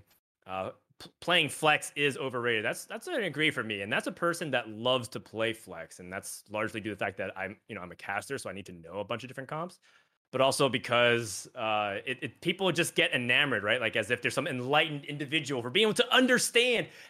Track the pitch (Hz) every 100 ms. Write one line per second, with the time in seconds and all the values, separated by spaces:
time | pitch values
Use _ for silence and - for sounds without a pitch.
0 | - _ _ _ - 95 98 - _ -
1 | - - - 175 151 - 156 147 - -
2 | 143 123 135 123 120 113 110 165 - 214
3 | 285 339 196 143 156 135 110 104 98 143
4 | 247 185 170 165 160 127 110 107 120 127
5 | 117 123 92 107 113 110 - 85 80 -
6 | 90 95 - - - 104 107 110 104 98
7 | 104 95 95 95 95 104 - 104 90 85
8 | - 101 - 135 - 95 98 90 80 92
9 | 98 117 120 127 131 156 175 - _ _
10 | _ _ _ 127 135 127 143 120 - 120
11 | 120 117 113 92 - 127 110 107 104 101
12 | 131 127 143 - 170 185 190 156 165 -
13 | 170 143 123 127 147 113 104 120 113 117
14 | 107 120 127 123 147 127 123 147 160 147
15 | - 147 147 156 131 135 120 143 214 208
16 | - 240 254 247 - 233 247 226 165 -
17 | -